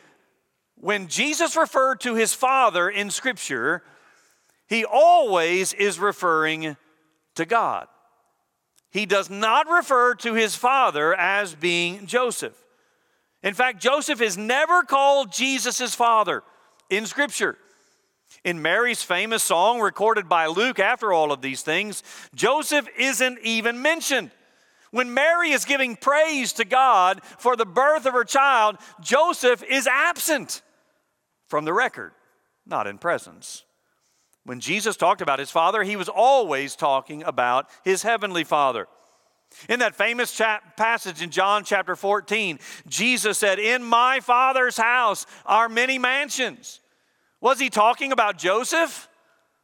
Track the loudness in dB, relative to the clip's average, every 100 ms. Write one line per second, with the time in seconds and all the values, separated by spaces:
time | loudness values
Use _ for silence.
0 | _ _ _ _ _ _ _ _ -4 -4
1 | -4 -4 -2 0 -2 0 0 2 0 0
2 | -2 0 0 0 0 2 2 2 0 -2
3 | -4 -4 -6 -6 -6 -4 -2 -4 -6 _
4 | _ _ _ _ _ _ _ -4 0 4
5 | 6 6 4 2 2 0 -2 -2 -2 0
6 | -2 0 0 0 0 -2 -6 -10 _ _
7 | _ _ _ -8 -2 0 0 -4 -8 _
8 | _ _ _ _ _ _ _ _ _ -6
9 | 0 0 -2 -2 2 2 4 2 2 2
10 | 2 0 -2 0 0 0 0 2 2 2
11 | 0 2 0 0 -4 -4 -2 0 -2 -6
12 | -4 -2 -2 -4 -10 -12 _ _ _ _
13 | _ _ _ _ -4 0 -2 0 0 0
14 | -2 -2 -2 -2 -2 0 2 2 2 2
15 | 4 2 0 -4 -4 -2 -4 -4 -6 0
16 | 2 4 2 -2 -8 _ _ _ _ -4
17 | -2 -4 -4 -2 -4 -4 _ _ _ _
18 | _ _ _ -8 -6 -2 0 0 0 -4
19 | -4 -4 -2 -2 0 2 2 2 -2 0
20 | 0 0 0 0 2 0 0 2 0 0
21 | 0 2 2 -2 -6 -8 -4 -4 -4 -10
22 | -14 -20 -18 -2 0 0 0 -2 -2 -2
23 | -2 0 -2 -2 -4 -2 -2 -2 0 0
24 | -2 -2 -4 -12 _ _ _ _ _ -4
25 | -2 2 4 4 2 0 0 0 0 -2
26 | 0 2 2 0 -2 -4 0 4 4 6
27 | 4 2 -6 -4 -2 0 0 2 2 2
28 | 0 0 2 2 4 4 2 -2 -12 -16
29 | 0 2 4 2 2 0 0 0 2 2
30 | 2 0 -2 -2 -2 -12 -14 _ _ _
31 | _ _ _ _ _ -4 -2 0 0 -4
32 | -14 -18 _ _ _ _ -8 -6 -6 -6
33 | -4 -4 -6 -18 -18 -18 -20 _ _ _
34 | _ _ _ _ -16 -10 -6 -4 -4 0
35 | 0 0 -2 -4 -2 0 2 0 -2 -4
36 | -4 2 4 4 2 -2 -4 -4 -2 -2
37 | -4 -8 -6 -2 0 0 -2 -6 -2 -2
38 | 0 -2 -2 -4 -2 0 0 -2 -8 _
39 | _ _ _ _ _ -20 -6 -2 -2 0
40 | -2 -2 -4 -2 -2 -2 -8 -4 -2 -2
41 | -6 -10 -6 0 2 0 0 -2 -2 -4
42 | -2 -2 -2 -4 -2 -6 -14 -20 -10 -2
43 | 0 0 -2 0 0 0 0 -2 2 2
44 | 4 2 2 2 4 2 0 0 0 2
45 | 0 -2 -8 -14 0 2 2 0 0 0
46 | 0 -2 -4 -4 -6 -6 -18 -20 _ _
47 | _ _ _ _ 0 0 0 2 2 2
48 | 0 0 0 -2 -2 0 0 0 -2 -4
49 | -20 _ _ _ _ _